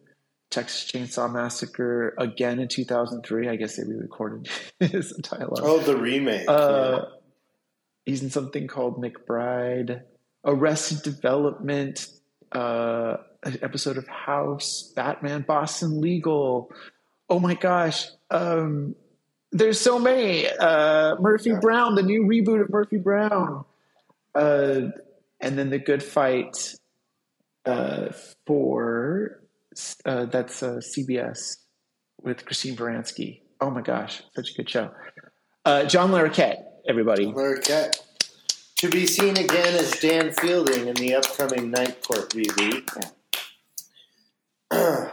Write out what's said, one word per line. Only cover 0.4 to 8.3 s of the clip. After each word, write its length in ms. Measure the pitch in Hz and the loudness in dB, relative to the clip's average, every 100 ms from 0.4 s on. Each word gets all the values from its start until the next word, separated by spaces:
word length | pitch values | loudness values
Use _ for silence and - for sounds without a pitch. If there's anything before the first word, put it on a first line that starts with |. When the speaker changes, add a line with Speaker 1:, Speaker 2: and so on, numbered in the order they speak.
| - | -10
Speaker 1:
Texas 400 | - 120 - - | -8 -6 -8 -8
Chainsaw 400 | 127 123 - 120 | -8 -8 -4 -4
Massacre, 840 | 120 120 - 117 - 123 120 117 - | -2 -4 -6 -10 -4 -2 -2 -2 -4
again 420 | 123 - 123 120 | -4 -2 -2 -2
in 80 | 127 | -4
two 160 | - 123 | -4 -2
thousand 360 | 120 120 120 | -2 -2 -6
three. 240 | 110 113 120 | -4 -4 -2
I 80 | 113 | -4
guess 220 | 107 - | -6 -6
they 60 | |
re-recorded 680 | 110 110 110 - 107 113 120 - - | -8 -8 -10 -8 -8 -8 -10 -12 -10
<laughs> 140 | - | -2
his 320 | 180 196 - | 0 0 -4
dialogue. 460 | - 151 - 127 - | -8 -10 -8 -4 -2
Speaker 2:
Oh, 180 | 147 160 | 4 4
the 160 | 151 131 | 4 2
remake. 540 | 117 135 135 104 - | 2 0 0 -2 2
Speaker 1:
Uh, 500 | 147 143 139 131 127 | 4 4 4 2 0
Speaker 2:
Yeah. 0 | - - _ _ _ _ _ _ _ _ - | -4 -14 _ _ _ _ _ _ _ _ -6
Speaker 1:
he's 160 | 135 | -6
in 60 | |
something 380 | 135 | -4